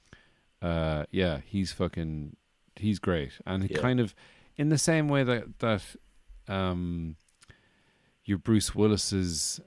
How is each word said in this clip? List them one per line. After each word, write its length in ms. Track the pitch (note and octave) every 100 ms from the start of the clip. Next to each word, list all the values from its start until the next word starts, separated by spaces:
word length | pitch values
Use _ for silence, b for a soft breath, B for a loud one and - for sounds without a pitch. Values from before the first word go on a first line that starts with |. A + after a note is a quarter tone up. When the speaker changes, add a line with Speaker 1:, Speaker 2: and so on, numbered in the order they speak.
| b b b b b _
Speaker 1:
uh, 440 | F2 E2 D#2+ D2+ D2+
"Yeah, 300 | F#2 F2+ C#2+
he's 280 | - G2+ F#2
fucking, 640 | - F2+ F2 D#2+ D#2 D2 - _ _ _ -
he's 240 | G#2 G2
great." 320 | - E2+ C#2 - -
And 160 | F#2+
it 80 | F#2+
Speaker 2:
Yeah. 80 | -
Speaker 1:
kind 200 | B2 B2+
of, 140 | A2 - B B B -
in 120 | D3
the 80 | D3+
same 300 | - D#3+ D3
way 140 | C#3+
that, 340 | B2+ A#2 F2 -
that, 240 | A#2 G#2 - - - _ _ - -
um, 680 | F#2+ F#2 F2+ F2 E2+ E2 D#2 _ _ - b b b b b b b -
your 120 | F#2+
Bruce 380 | - G#2+ - -
Willis's 840 | G#2+ G2+ - G2 F2+ D#2 - -